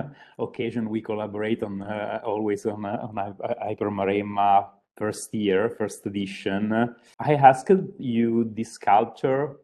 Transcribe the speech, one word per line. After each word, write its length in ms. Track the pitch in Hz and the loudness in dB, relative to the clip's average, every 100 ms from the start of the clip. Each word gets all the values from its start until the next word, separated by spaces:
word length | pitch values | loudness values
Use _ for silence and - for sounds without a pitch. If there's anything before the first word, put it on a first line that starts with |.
| 143 | -6
<laughs> 300 | - - - | -12 -20 -8
occasion 500 | 113 - 117 117 110 | -8 -4 -4 -4 -4
we 120 | 110 | -4
collaborate 600 | 110 107 107 104 107 117 | -4 -6 -6 -4 -6 -4
on, 200 | 107 98 | -8 -8
uh, 400 | 98 107 107 110 117 | -8 -6 -6 -6 -4
always 400 | 104 107 101 113 | -4 -2 -2 -4
on, 200 | 104 101 | -6 -6
uh, 120 | 113 | -6
on 120 | 120 107 | -6 -8
Hy-, 600 | 101 98 117 120 104 107 | -8 -8 -6 -6 -6 -4
Hypermaremma 920 | 104 101 98 101 104 104 101 98 101 - _ - | -4 0 0 0 0 2 4 4 2 -8 _ -6
first 360 | 107 - - | -6 -4 -6
year, 360 | 113 101 92 113 | -2 2 4 2
first 360 | - 104 - 107 | -2 -6 -4 -6
edition, 920 | 101 98 98 101 98 107 113 120 - _ - | -4 -6 -4 -4 -2 0 2 0 -4 _ -6
I 160 | - 147 | 0 8
asked 360 | 135 135 - 190 151 - | 8 8 6 4 2 -6
you 540 | 131 117 117 113 113 | -2 0 2 2 0
this 200 | 107 113 | -4 -8
sculpture 840 | - - 101 117 - 139 135 147 - | -4 4 4 4 -2 0 0 -2 -8